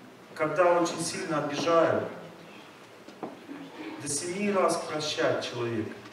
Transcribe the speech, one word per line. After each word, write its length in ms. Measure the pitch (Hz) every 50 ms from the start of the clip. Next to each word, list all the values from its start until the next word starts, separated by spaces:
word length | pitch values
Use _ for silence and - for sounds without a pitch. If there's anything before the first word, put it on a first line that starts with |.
| - - - - - - -
когда 460 | - 156 151 - 185 180 170 170 170
очень 200 | 165 165 - 160
сильно 440 | 165 - - 160 165 165 156 147 147
обижают, 600 | 143 143 147 - 165 170 165 160 - - - - - - - - - - - - - - - - - - - - - - - - - - - - - - - - - - 92 - - - - - - - -
до 80 | - 143
семи 420 | - - 175 175 180 196 208 202
раз 260 | 196 190 175 170 165 - - -
прощать 560 | 160 151 147 143 - 156 160 165 - - -
человека. 440 | - 120 120 120 117 117 107 101 101 - - - -